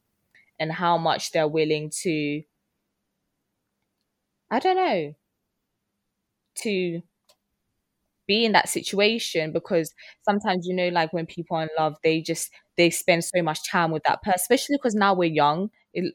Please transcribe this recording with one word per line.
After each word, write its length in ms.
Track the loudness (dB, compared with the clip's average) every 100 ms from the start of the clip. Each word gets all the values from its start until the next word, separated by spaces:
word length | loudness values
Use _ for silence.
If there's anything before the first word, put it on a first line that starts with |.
| _ _ _ _ _ -8
and 140 | -6
how 260 | 0 2 2
much 340 | 2 0 -2
they're 160 | 0 0
willing 420 | 2 0 0 -4 -6
to, 400 | -4 -2 -2 -4 -10 _ _ _ _ _ _ _ _ _ _ _ _ _ _ _ _ _ _ _ -4
I 80 | 0
don't 180 | 2 2
know, 380 | 2 0 -4 -10 _ _ _ _ _ _ _ _ _ _ _ _ _ -8
to 460 | -4 -2 -2 -6 -10 _ _ _ _ _ _ _ _ _ _ _ -2
be 180 | 0
in 80 | 4
that 160 | 4 2
situation, 840 | -2 -4 2 2 2 -2 -4 -2
because 420 | -4 -2 -2 -2 -8 -20 -8
sometimes, 440 | -2 0 0 -2 -2
you 80 |
know, 140 | -2 0
like, 240 | 0 0
when 100 | -2 -6
people 300 | -8 -6 -4
are 60 |
in 60 | -4 -2
love, 180 | -2 0
they 160 | 0 0
just, 300 | -2 -6 -8 -14 _ 2
they 140 | 2
spend 340 | 2 2 2
so 180 | 2 -2
much 260 | -2 -4 -2
time 200 | 0 0
with 120 | 0
that 160 | 0 0
person, 140 | 0 0
especially 400 | 2 0 2 0
'cause 160 | 0
now 200 | 2 2
we're 160 | 4 2
young. 380 | 4 2 2 -4 _ _
It, 200 | -6 -6